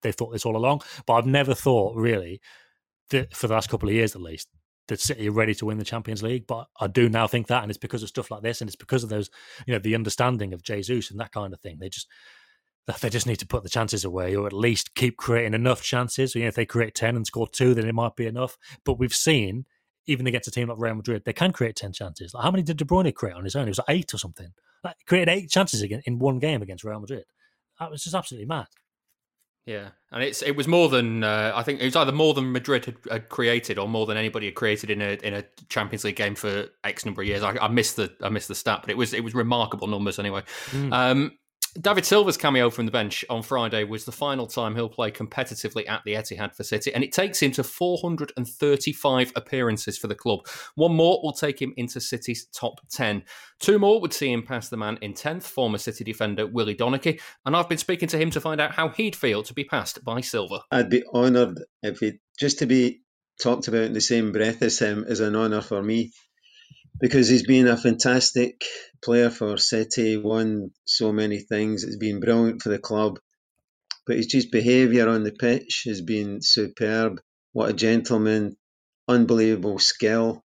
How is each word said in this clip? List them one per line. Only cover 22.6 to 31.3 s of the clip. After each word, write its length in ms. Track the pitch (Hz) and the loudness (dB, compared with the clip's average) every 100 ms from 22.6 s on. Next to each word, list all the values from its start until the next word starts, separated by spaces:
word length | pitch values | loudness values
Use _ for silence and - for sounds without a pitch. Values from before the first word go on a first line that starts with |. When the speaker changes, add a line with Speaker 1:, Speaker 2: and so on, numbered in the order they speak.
Speaker 1:
did 120 | 160 156 | 0 -2
De 80 | |
Bruyne 300 | 147 180 175 - | 2 2 2 0
create 220 | 107 87 | -6 -6
on 80 | 95 | -6
his 100 | 131 | -4
own? 120 | 120 | -2
It 20 | |
was, 80 | 95 | -2
like, 200 | - 160 | 0 0
eight 160 | 175 | 0
or 40 | 107 | -6
something. 320 | 92 82 85 - _ _ | -10 -12 -20 -20 _ _
Like, 140 | 180 170 | -12 -12
he 60 | - | 0
created 260 | 180 170 | 2 4
eight 180 | 185 170 | 2 2
chances 320 | - 196 110 | 2 2 0
again 200 | 104 107 135 | -4 -4 -4
in 140 | 120 | 0
one 200 | 135 127 | 0 2
game 220 | 151 143 | 0 -2
against 220 | 98 92 | -4 -10
Real 160 | 107 107 | -10 -12
Madrid. 240 | 104 131 - _ _ _ _ _ | -10 -14 -14 _ _ _ _ _
That 100 | 160 | -12
was 140 | 151 | -10
just 120 | - 180 | -6 -6
absolutely 320 | - 123 107 | -6 -12 -6
mad. 200 | 160 107 _ _ _ _ _ _ _ _ _ - | -6 -6 _ _ _ _ _ _ _ _ _ -12
Speaker 2:
Yeah, 260 | 107 101 _ _ | -12 -12 _ _
and 100 | 117 | -4
it's, 200 | 135 143 | -4 -2
it 160 | 147 143 | -4 -2
was 100 | 143 | 2
more 220 | 170 165 | 4 6
than, 340 | 131 117 113 | 4 2 0
uh, 300 | 110 | 0